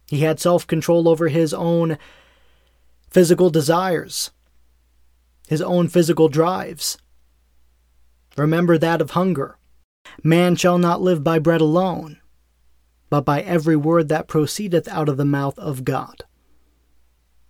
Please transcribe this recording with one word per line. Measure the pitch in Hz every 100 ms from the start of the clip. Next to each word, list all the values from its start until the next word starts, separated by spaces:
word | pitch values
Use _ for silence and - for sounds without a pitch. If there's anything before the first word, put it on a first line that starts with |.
| -
He | 147
had | 156 156
self-control | 180 175 - 165 - 170 165
over | 160 165
his | 160 160
own | - 165 170 165 147 - - _ _ _ _ _ _ _ _ _
physical | 185 175 180 185
desires, | 160 139 170 190 160 - - - _ _ _ _ _ _ _ _ _ _ _ -
his | 151
own | - 180 170
physical | 175 165 165 160
drives. | 147 170 190 190 165 - - _ _ _ _ _ _ _ _ _ _ _ _ _ -
Remember | 151 165 175 165
that | 165 165
of | 151
hunger. | 175 185 143 - - _ _ _ _ - -
"Man | 156 165 180 170
shall | 180 180
not | 175 175
live | 180 170
by | 151 165
bread | 151 165
alone, | 156 170 185 170 156 151 _ _ _ _ _ _ _ _ -
but | 147 135
by | 147
every | - 175 156 156
word | 151 170 156
that | 156 -
proceedeth | 156 147 - 208 170 -
out | 180 151
of | 135
the | 143
mouth | 143 139 -
of | 165 131
God." | 127 135 - - - _ _ _ _ _ _ _ _ _ _ _